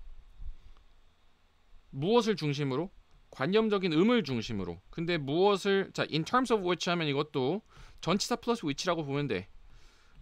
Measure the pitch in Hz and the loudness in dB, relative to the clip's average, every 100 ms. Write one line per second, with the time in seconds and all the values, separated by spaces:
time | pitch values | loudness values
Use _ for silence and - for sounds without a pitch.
0 | - - - - - - - - - - | -16 -16 -16 -10 -10 -10 -14 -20 -20 -20
1 | - _ - _ _ _ - - - 135 | -20 _ -20 _ _ _ -20 -20 -14 -4
2 | 160 233 220 208 151 139 143 131 180 - | 4 4 4 0 0 -2 -2 -2 -4 -8
3 | - - - - 139 208 220 202 185 156 | -20 -20 -14 -4 2 4 4 2 2 4
4 | 208 247 143 123 107 107 87 85 - - | 6 4 2 -2 -2 -4 -4 -8 -10 -8
5 | 165 170 135 156 202 202 202 196 185 - | -4 -2 0 2 4 4 2 0 0 -4
6 | 123 151 160 254 262 226 180 180 - 175 | -2 -2 0 0 2 0 0 -2 0 0
7 | 156 139 - 143 127 190 - - - - | 0 0 -2 0 0 -2 -6 -20 -20 -8
8 | - 196 - 240 - 226 156 139 - 165 | -2 0 0 -4 -2 -2 -2 -4 -2 -2
9 | 143 139 143 98 95 - - - - - | 0 -2 0 -2 -4 -16 -20 -20 -20 -20
10 | - - | -20 -12